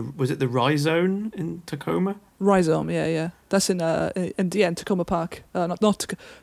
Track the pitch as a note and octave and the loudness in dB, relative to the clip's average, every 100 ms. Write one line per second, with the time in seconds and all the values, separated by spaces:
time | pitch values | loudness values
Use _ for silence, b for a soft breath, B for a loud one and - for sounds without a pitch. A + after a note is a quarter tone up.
0 | A#2 C#3+ B2+ D3+ B2+ B2 B2+ D3+ D#3 E3 | -4 -2 -2 0 0 2 2 2 2 2
1 | F#3 G3 G#3+ G3 E3+ E3+ - C#3+ E3 E3+ | 2 0 -4 -6 -6 -8 -10 -8 -2 0
2 | F#3+ G3+ _ - G3 F#3+ D#3+ D#3+ D#3 E3+ | 0 -4 _ 0 4 4 4 2 0 -2
3 | D#3 D#3+ E3+ - - G3 - F3+ E3 D#3+ | -2 -2 -4 -8 -2 0 2 0 0 0
4 | E3 F#3+ F3 - F3+ G3+ F3+ F3 - F#3 | -2 -2 -4 -2 0 2 2 0 -2 -2
5 | E3+ F3 E3+ - - F#3 E3+ F3 G#3+ G3+ | 0 -2 -2 -10 -8 -4 -2 2 2 2
6 | - - B B | -4 -10 B B